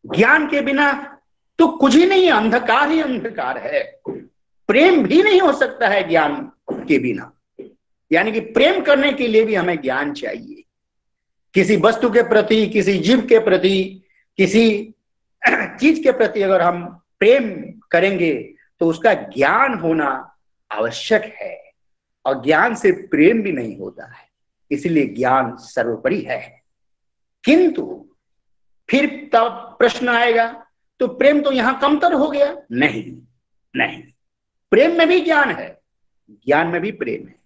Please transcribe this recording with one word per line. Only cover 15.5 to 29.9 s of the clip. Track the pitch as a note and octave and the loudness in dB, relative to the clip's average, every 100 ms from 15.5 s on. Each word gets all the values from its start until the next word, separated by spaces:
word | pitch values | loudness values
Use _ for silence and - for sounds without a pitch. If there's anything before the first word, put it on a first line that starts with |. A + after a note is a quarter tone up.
| - G3 - C#4 D#4+ | -2 -6 0 0 2
के | C4+ | 0
प्रति | - G#3+ G#3+ | 0 -2 0
अगर | F#3+ F#3+ | 0 2
हम | E3+ F3 E3+ - _ _ | 0 -2 -12 -18 _ _
प्रेम | G#3 C4+ A3 E3+ - - _ | 2 4 0 -8 -14 -18 _
करेंगे | E3+ G3 F#3 E3 B2+ - _ _ _ | 0 0 0 -2 -4 -10 _ _ _
तो | E3 | -4
उसका | D#3+ A3+ | 0 0
ज्ञान | F#3+ - B2+ C#3 G#3+ C4+ | 0 -4 -2 0 2 0
होना | G#3+ E3 D#3+ C#3+ C3 - _ _ _ _ | -2 -4 -2 -2 -6 -12 _ _ _ _
आवश्यक | G#2+ A2+ - - G#3+ | -6 -6 -6 -2 -2
है, | G#3+ - G2 - - _ _ _ _ _ | -2 -14 -16 -16 -20 _ _ _ _ _
और | C3+ C3 | -6 -4
ज्ञान | B2+ D#3 A#3+ | 0 2 2
से | A3 G3 | 0 0
प्रेम | F3+ - D3 F3 A3+ | 0 -4 2 4 4
भी | G3 | -2
नहीं | C#3 A2+ G2 | -6 -8 -12
होता | F#2+ - | -16 -16
है, | - - _ _ _ _ _ | -20 -20 _ _ _ _ _
इसलिए | D3 - D3 | -6 0 0
ज्ञान | C3+ G#2+ B2+ C3 A#2+ | 0 -2 0 0 -2
सर्वोपरि | - - - A#2 A2 C3 D#3 | -8 -10 -6 -4 -4 -4 -4
है। | C3 A#2 - _ _ _ _ _ _ _ _ _ | -6 -10 -12 _ _ _ _ _ _ _ _ _
किंतु | - E4 F4 - - - - _ _ _ _ _ _ _ - | 2 4 4 0 -10 -12 -18 _ _ _ _ _ _ _ -2
फिर | C4 D4 C#4 - | 0 0 -6 0
तब | A#3 A#3 G3+ - - | 2 2 -4 -18 0
प्रश्न | A#3+ | 0